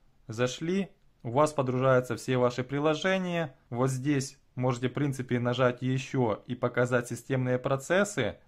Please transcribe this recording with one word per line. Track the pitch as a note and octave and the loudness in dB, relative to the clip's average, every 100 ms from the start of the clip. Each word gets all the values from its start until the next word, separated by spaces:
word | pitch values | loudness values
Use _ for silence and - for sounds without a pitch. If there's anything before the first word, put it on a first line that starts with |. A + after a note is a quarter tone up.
| _ _ - | _ _ -10
Зашли, | A2+ B2 - D#3+ G3 F#3 _ _ _ | -2 -2 -2 -2 -2 -2 _ _ _
у | A#2 | -2
вас | B2+ D3+ | 2 2
подгружаются | D3+ B2+ B2+ C3 B2+ B2+ B2 | 2 0 2 4 4 2 -4
все | - B2+ | -2 2
ваши | B2 B2 | 2 0
приложения. | - C#3+ D3+ D3+ F#3+ F#3+ F3+ E3+ D#3 - - | -4 -2 0 0 0 0 0 -4 -4 -8 -8
Вот | A#2+ C3+ | 0 0
здесь | C3 C3+ C#3+ C3 - _ | 0 0 0 -2 -8 _
можете, | - B2+ A#2+ B2 | -2 -2 0 -2
в | |
принципе, | - C#3+ C3 B2 B2 | 0 -2 -2 -2 -2
нажать | A#2+ A#2+ B2+ B2+ | 0 2 2 2
ещё | B2+ C3 C3 C3+ A#2 G2+ - | -2 -2 -2 0 0 0 -6
и | |
показать | B2 A#2+ A#2+ B2 B2 A#2+ | -4 -2 0 2 0 -2
системные | A#2 - C3 B2+ B2 | -8 -4 -2 0 0
процессы. | C3 C3+ - F3+ G3+ - G#2 - | 0 -2 2 2 2 0 -2 -4